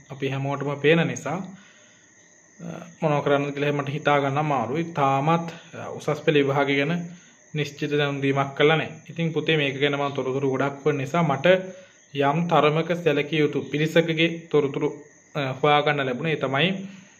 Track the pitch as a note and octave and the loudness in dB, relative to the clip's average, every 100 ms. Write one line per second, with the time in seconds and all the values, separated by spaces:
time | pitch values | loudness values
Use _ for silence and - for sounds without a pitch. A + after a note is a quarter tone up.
0 | - C3+ C3 C3+ C#3 C#3 C#3 C#3 D3 E3+ | -18 -8 -6 -4 -4 -4 -4 0 4 4
1 | D3 A#2 - E3+ - - - - _ _ | 2 -2 -6 -6 -8 -16 -20 -20 _ _
2 | _ _ _ _ _ - A2+ - - - | _ _ _ _ _ -16 -14 -12 -16 -4
3 | D#3+ C#3+ C3+ C#3+ C#3+ C#3 C#3+ C#3+ C#3 D3 | 0 0 2 2 0 -2 -2 -2 -4 -2
4 | C#3+ D3 C#3 C#3 D#3 C3+ A2 D3 E3+ E3+ | 2 2 2 0 0 0 -2 -4 -4 0
5 | C#3 C#3 D3+ E3+ E3+ - - A#2 G#2+ - | 2 2 2 2 0 -10 -16 -14 -12 -8
6 | - D3 - D3 C3+ C#3 C#3 C#3 C#3+ F3 | -4 -2 2 4 4 2 0 0 0 -2
7 | E3+ - - _ _ D3+ D3 - D3 D3 | -6 -12 -20 _ _ -6 -6 -6 -4 0
8 | C#3+ C#3 C3+ C3+ C3+ C3+ D3 D#3+ C3 - | 0 0 0 0 -2 2 2 2 0 -10
9 | - - E3 D#3 D#3+ D#3+ C#3+ C3 C#3+ C#3+ | -14 -6 -4 -2 0 0 0 0 0 0
10 | C#3 C3+ C3 C3 C3+ C3 C#3+ - D#3 C#3 | -2 -2 -4 -2 -2 0 -2 -2 -2 -2
11 | C3+ E3+ D#3+ C3+ F3 F#3 F#3 - - _ | -2 0 2 2 4 2 0 -14 -20 _
12 | _ C#3+ C#3 D#3 E3+ D#3+ D3 D#3 E3 E3+ | _ 0 2 2 2 4 4 4 0 0
13 | D#3 C#3+ D3 D#3+ C#3+ C#3+ C3+ D3 D#3 E3+ | 2 2 0 0 2 0 -4 -2 2 4
14 | D#3+ D#3+ E3 E3+ - D3 C#3 C3+ C#3+ - | 2 2 0 -2 0 0 0 -2 -4 -4
15 | - - _ D3+ C3+ B2+ D3+ D3 D3 C#3+ | -14 -20 _ -6 -6 0 4 4 4 0
16 | C3+ B2 D#3+ D3+ C3+ C3+ F3 G3 - - | -2 -2 -2 -2 -2 0 0 0 -8 -14
17 | - _ | -20 _